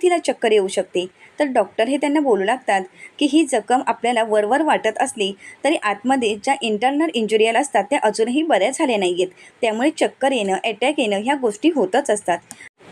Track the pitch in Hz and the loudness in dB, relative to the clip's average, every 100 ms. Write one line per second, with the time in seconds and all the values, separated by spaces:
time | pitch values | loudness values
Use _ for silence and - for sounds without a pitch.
0 | 359 339 294 240 233 214 190 196 180 185 | 2 2 0 -2 2 2 2 -2 -4 -4
1 | 185 - - - 294 247 196 - 226 277 | -6 -12 -20 -4 -2 0 -2 -2 -2 0
2 | 294 294 277 196 196 254 - 196 185 - | 0 0 2 0 0 -2 -2 -2 -4 -14
3 | - - 285 294 262 240 214 254 - 233 | -20 -4 0 2 2 -2 0 0 0 -2
4 | 233 240 220 214 208 277 311 208 220 214 | 0 0 2 2 2 0 2 2 0 -2
5 | 269 - 196 196 - - 277 - 208 202 | -4 -2 -6 -6 -16 -4 -2 0 -2 -4
6 | 247 269 233 214 269 277 226 208 254 285 | -2 0 0 -2 -2 -2 -2 0 0 0
7 | 330 240 214 220 220 226 285 220 196 294 | 0 0 0 2 2 2 0 0 0 0
8 | 214 208 226 262 330 220 202 269 302 214 | 0 0 0 0 2 2 2 0 0 0
9 | 180 175 185 - - _ 226 214 285 302 | 0 0 -4 -6 -20 _ -4 0 -2 0
10 | 214 - 269 262 196 190 233 208 254 302 | -4 0 -2 0 -2 -2 -4 -2 -2 0
11 | 226 196 226 285 247 208 311 311 185 240 | -2 -2 -2 -2 -2 0 0 2 0 0
12 | - 208 - 170 - - - _ - | 0 -2 -2 -4 -6 -20 -20 _ -20